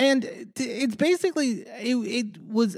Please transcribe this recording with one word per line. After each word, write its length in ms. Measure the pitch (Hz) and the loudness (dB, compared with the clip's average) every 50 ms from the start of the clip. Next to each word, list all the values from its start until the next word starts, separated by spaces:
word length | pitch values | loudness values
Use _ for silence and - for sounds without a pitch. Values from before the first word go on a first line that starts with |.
And 240 | 254 277 269 269 226 | 4 4 4 4 2
it, 240 | - - - 233 - - | -2 -8 -12 -14 -12 -8
it's 400 | - 262 240 233 214 269 247 214 | -6 -6 -4 -4 -2 -2 -2 0
basically, 640 | - 294 320 359 349 - 370 - 311 285 254 226 180 | 2 2 2 2 4 2 0 0 0 0 0 0 -2
it, 340 | - - 240 247 208 240 254 | -6 -12 -12 -6 -2 0 0
it 500 | 247 220 190 - 247 233 208 175 - - | 0 0 -2 -2 -2 -4 -4 -8 -14 -10
was, 320 | - 214 220 233 208 180 | -2 0 2 2 2 0